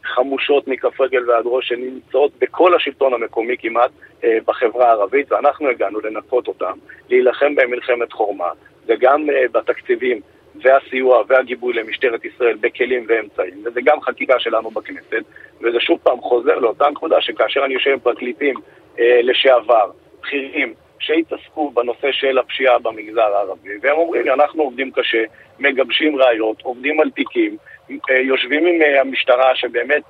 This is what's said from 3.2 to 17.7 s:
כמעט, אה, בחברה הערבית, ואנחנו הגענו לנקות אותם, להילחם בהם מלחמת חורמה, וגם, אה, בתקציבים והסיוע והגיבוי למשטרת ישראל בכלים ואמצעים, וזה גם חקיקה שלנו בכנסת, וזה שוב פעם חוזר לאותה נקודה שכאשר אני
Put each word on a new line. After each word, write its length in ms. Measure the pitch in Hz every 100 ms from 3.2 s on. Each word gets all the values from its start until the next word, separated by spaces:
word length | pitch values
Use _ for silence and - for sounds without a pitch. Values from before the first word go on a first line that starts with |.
| 113 - 113 123
כמעט, 340 | 113 117 123 _ - _
אה, 140 | 120 113 -
בחברה 420 | 110 117 117 120
הערבית, 440 | 110 101 139 139
ואנחנו 380 | 107 139 135 147
הגענו 300 | 117 101 104
לנקות 480 | 107 107 - 165 -
אותם, 300 | 95 92 92 - - _
להילחם 460 | 123 123 - 143 147
בהם 160 | 123
מלחמת 420 | 123 - 120 117
חורמה, 360 | - 107 101 87 - _ _ -
וגם, 420 | - 127 143 151
אה, 160 | 139 123
בתקציבים 680 | 117 - - - 120 127 113 - _ _ 101
והסיוע 600 | 127 135 - 131 127 123 104
והגיבוי 460 | 131 127 123 123
למשטרת 520 | 113 110 107 131 113 113
ישראל 320 | - 123 107
בכלים 440 | 117 - 123 127 113
ואמצעים, 460 | 113 104 - 90 92 110
וזה 160 | 120
גם 200 | 131 151
חקיקה 380 | - 120 135 123
שלנו 320 | 117 110 110
בכנסת, 520 | 110 - 92 - 110 107 - - _
וזה 180 | 113 120
שוב 200 | - 170
פעם 180 | - 123
חוזר 340 | - - - -
לאותה 300 | 117 - 143
נקודה 320 | 147 - -
שכאשר 440 | - 110 110 139
אני 80 | 139